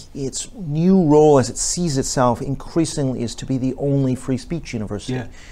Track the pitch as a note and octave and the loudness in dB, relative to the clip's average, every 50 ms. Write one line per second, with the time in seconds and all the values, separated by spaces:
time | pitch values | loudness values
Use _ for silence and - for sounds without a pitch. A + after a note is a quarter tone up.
0 | - - - C#3+ C#3 C3 - - - - - C4 F#3+ D3 D3 D#3 E3 F#3 G3 F#3+ | -12 -14 -10 -8 -8 -8 -6 -8 -10 -12 -12 -12 -8 -4 -2 2 4 4 6 6
1 | F3 D3 D3 D3+ D3+ D#3 D3 C3+ B2 A#2+ G#2+ - - - - F3 F3+ E3+ C#3 C3+ | 6 6 8 8 8 8 8 6 4 2 -2 -6 -4 -4 -4 -2 -2 -2 0 -2
2 | A#2+ - - C#3+ B2+ B2 A#2+ - - C#3 C3+ B2 - - - E3+ D#3+ D3 - D#3 | -2 -2 0 2 2 2 2 0 -4 -6 -6 -8 -8 -4 -2 -2 -2 -2 -2 -2
3 | C#3+ C3 B2 A2+ A#2+ A2 - - - B2 C3+ C3 B2 C3 - - - C#3+ C#3 C#3 | -2 -2 -2 -4 -6 -6 -8 -8 -6 -4 -4 -2 -2 -4 -4 -2 -2 0 0 2
4 | C3+ C3 B2+ - - - C3 A#2+ - - F3 D#3+ - - - A2+ G#2 F#2 G#2+ G2+ | 2 0 -2 -2 -4 -4 -4 -4 -4 -6 -8 -8 -8 -8 -8 -6 -6 -6 -8 -8
5 | - - B2+ B2+ A2+ - - - - - | -6 -6 -8 -8 -8 -10 -14 -18 -18 -18